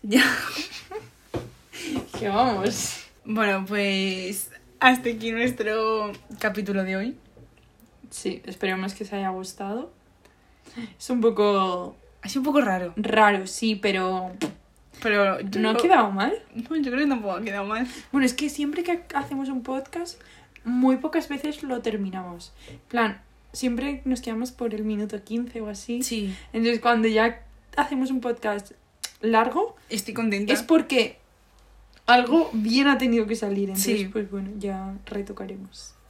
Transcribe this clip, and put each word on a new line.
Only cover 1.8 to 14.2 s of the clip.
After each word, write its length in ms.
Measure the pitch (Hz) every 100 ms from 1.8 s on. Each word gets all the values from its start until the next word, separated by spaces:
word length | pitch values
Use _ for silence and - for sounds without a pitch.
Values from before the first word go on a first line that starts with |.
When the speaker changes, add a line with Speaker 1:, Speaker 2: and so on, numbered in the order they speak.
| 330 262 - -
Speaker 2:
Que 80 | 208
vamos. 800 | 202 254 196 208 208 - - - _
Speaker 1:
Bueno, 400 | - 214 208 196 190
pues 840 | 208 202 190 190 185 185 208 - - - _
hasta 280 | 262 254 247
aquí 220 | 220 226
nuestro 800 | 226 247 240 214 220 220 220 208 196 - 214
capítulo 440 | 214 196 196 196
de 140 | 185 190
hoy. 200 | 226 - - - - _ _ _ - _ -
Speaker 2:
Sí, 320 | - 190 - -
esperemos 480 | 190 196 190 190
que 120 | - 202
os 80 |
haya 160 | 196 190
gustado. 640 | 190 190 - 196 226 302 - _ _ _ _ _ _ - 240 220 -
Es 100 | -
un 120 | 247
poco 760 | 226 208 208 196 190 180 180 - - _
Speaker 1:
Ha 60 | 208
sido 140 | 269
un 40 | 269
poco 140 | 285
raro. 320 | 233 185 175 175
Speaker 2:
raro, 500 | 208 214 208 202 190
sí, 280 | - 226 208
pero 580 | 208 190 185 185